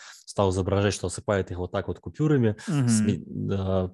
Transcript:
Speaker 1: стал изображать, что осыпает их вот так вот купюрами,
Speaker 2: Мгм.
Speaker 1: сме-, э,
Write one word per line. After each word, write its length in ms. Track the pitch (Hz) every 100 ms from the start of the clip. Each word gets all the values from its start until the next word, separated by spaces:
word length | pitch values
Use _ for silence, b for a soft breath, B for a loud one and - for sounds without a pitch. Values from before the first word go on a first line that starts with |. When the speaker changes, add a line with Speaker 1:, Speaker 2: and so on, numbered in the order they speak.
| B B -
Speaker 1:
стал 260 | - 98
изображать, 420 | 92 92 98 101
что 140 | - 90
осыпает 440 | - - 101 95
их 60 | 90
вот 120 | 90
так 160 | 98 92
вот 100 | 90
купюрами, 580 | - - 151 143 110 107 B
Speaker 2:
Мгм. 480 | 147 120 110 107 92
Speaker 1:
сме-, 40 | - 101 101
э, 380 | 98 95 95 92